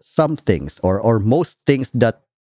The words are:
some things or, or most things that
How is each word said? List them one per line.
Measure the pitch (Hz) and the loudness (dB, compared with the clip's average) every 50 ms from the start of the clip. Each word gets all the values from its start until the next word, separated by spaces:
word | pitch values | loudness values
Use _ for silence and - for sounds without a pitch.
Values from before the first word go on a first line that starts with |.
some | _ - - - 156 151 156 | _ -6 -2 0 0 0 -2
things | - - - 92 76 69 73 - - | -2 -2 -2 -2 -2 -4 -10 -10 -4
or, | - 92 95 101 | -2 -2 0 0
or | - 117 113 107 | 0 0 0 2
most | 98 110 131 170 - - - _ _ | 2 0 0 0 0 -4 -8 _ _
things | - 143 131 131 - - | 0 0 0 -2 -6 -2
that | 117 117 113 - - _ _ _ _ | 0 0 0 0 -4 _ _ _ _